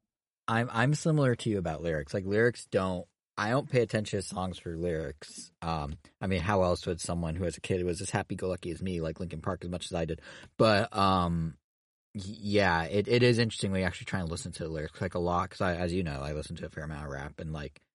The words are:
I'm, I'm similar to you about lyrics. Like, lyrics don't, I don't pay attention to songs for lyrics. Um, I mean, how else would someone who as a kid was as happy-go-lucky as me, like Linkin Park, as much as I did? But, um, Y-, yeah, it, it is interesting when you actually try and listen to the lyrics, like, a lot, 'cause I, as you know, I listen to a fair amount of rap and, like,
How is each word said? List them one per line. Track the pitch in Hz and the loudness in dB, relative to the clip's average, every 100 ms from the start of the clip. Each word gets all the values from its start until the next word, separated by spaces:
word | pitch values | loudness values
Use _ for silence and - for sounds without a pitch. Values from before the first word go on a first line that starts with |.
| _ _ _ _ - | _ _ _ _ 0
I'm, | 113 120 | 0 2
I'm | 113 123 | 2 2
similar | 151 170 151 135 120 | 4 4 4 4 2
to | - | 0
you | 101 | 0
about | 85 76 | 0 -2
lyrics. | 85 78 73 | 0 -2 -2
Like, | 104 95 | -4 0
lyrics | 104 120 - - | 4 4 2 -2
don't, | 101 95 90 92 _ _ - | 0 2 -2 -6 _ _ -4
I | 104 | 0
don't | 127 - | 0 2
pay | 127 | 2
attention | 113 110 104 104 | 2 2 0 -4
to | |
songs | 92 98 92 90 | -4 -4 -4 -6
for | 90 80 | -8 -4
lyrics. | 87 80 73 78 - - - - | -2 -2 -4 -8 -14 -16 -16 -10
Um, | 85 82 73 76 - - | -4 -2 -4 -8 -14 -8
I | 98 | -2
mean, | 92 | 0
how | 82 101 | 2 4
else | 90 87 - | 4 2 -2
would | 85 | -4
someone | - 85 82 85 | -2 -2 -2 -2
who | 87 | -2
as | - | -4
a | |
kid | - 95 | -2 0
was | 90 85 | 0 -2
as | 98 | -2
happy-go-lucky | 107 - 98 92 87 90 | -2 -2 -4 -4 -4 -6
as | 80 | -6
me, | 92 87 | -4 -2
like | 80 80 | -4 -4
Linkin | 90 80 | -8 -6
Park, | 90 87 | -4 -4
as | 87 | -4
much | 87 - | -6 -4
as | |
I | 87 82 | -2 -2
did? | 80 - - - - | -4 -10 -18 -10 4
But, | 113 104 117 107 | 6 6 2 4
um, | 98 95 87 85 82 71 _ _ _ _ _ 104 | 6 6 4 2 -2 -6 _ _ _ _ _ -10
Y-, | 92 | -10
yeah, | 110 101 101 95 82 | -8 2 4 6 4
it, | 82 101 101 | 2 0 4
it | 120 | 6
is | 120 117 | 6 6
interesting | 117 - 104 | 2 0 -2
when | 95 | 2
you | 92 | 0
actually | - - | -2 -4
try | 95 | -4
and | 85 | -2
listen | 87 90 | -6 -8
to | 82 | -8
the | 85 | -6
lyrics, | 80 76 - | -6 -6 -4
like, | 92 90 | -4 -2
a | |
lot, | 87 87 95 | 0 2 0
'cause | - | 0
I, | 95 87 | 0 0
as | 90 | 0
you | 90 | 0
know, | 85 69 | -2 -4
I | 69 | -4
listen | 76 73 - | -6 -6 -8
to | 78 | -10
a | |
fair | - | -10
amount | 76 76 73 | -8 -8 -8
of | |
rap | 69 71 - | -8 -10 -10
and, | - | -8
like, | 78 71 - _ | -8 -8 -14 _